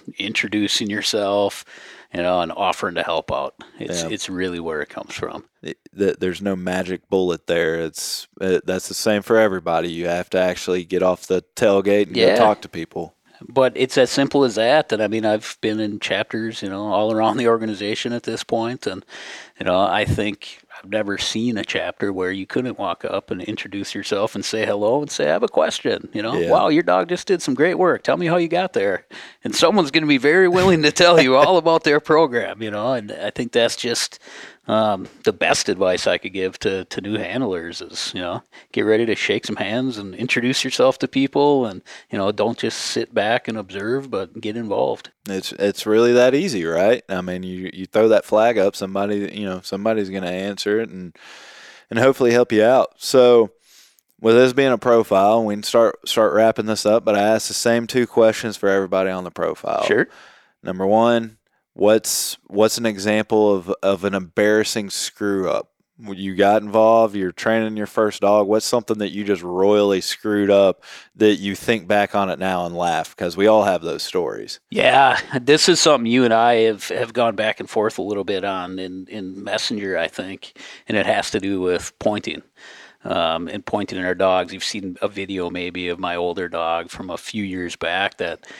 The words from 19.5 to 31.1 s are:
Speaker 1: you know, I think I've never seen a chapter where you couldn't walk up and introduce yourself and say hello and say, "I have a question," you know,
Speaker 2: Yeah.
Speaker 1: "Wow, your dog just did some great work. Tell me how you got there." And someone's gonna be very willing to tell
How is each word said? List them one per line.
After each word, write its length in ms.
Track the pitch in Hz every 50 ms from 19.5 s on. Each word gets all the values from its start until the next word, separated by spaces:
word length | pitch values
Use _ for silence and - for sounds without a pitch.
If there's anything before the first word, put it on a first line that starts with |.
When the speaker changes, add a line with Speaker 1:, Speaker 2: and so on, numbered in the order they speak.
| _ -
Speaker 1:
you 60 | -
know, 120 | 92 90 92
I 260 | 101 95 90 107 104
think 560 | - - - 101 104 98 - - - - - _ _ - - -
I've 60 | 95
never 300 | 107 110 104 101 98 92
seen 360 | - - - 110 113 123 113
a 80 | 101 98
chapter 480 | - - 95 85 90 - - 101 101
where 200 | 95 92 92 90
you 160 | 95 98 92
couldn't 320 | - - 127 123 123 101 -
walk 260 | 101 90 - - -
up 240 | - 98 98 _ -
and 120 | - 90 82
introduce 500 | 107 107 - - 104 - 101 98 - -
yourself 400 | 104 95 - - 98 104 - -
and 100 | 101 92
say 200 | - - 110 107
hello 360 | 107 104 104 104 110 127 147
and 80 | 147 139
say, 140 | - - 147
"I 80 | - -
have 80 | 202 233
a 40 |
question," 600 | - - - 156 - - - - 120 101 - - - -
you 80 | 107
know, 120 | 107 113 -
Speaker 2:
Yeah. 160 | - 82 170
Speaker 1:
"Wow, 160 | 139 - - 180
your 140 | 147 165 170
dog 260 | 175 180 185 180 170
just 160 | 180 175 -
did 140 | - 190 170
some 140 | - 147 127
great 200 | 123 156 185 170 160
work. 240 | 185 170 131 - -
Tell 120 | - 135
me 100 | 170 175
how 100 | 160 170
you 100 | 175 165
got 260 | 160 175 175 190 185 -
there." 320 | 113 98 101 92 - _ _ - - - - - _ -
And 120 | - -
someone's 340 | - 165 165 214 202 160 135
gonna 160 | 139 165 156
be 140 | 147 143 127
very 280 | 123 147 165 190 185
willing 360 | 175 175 185 180 190 180 160 147
to 80 | 147
tell 280 | - - 175 175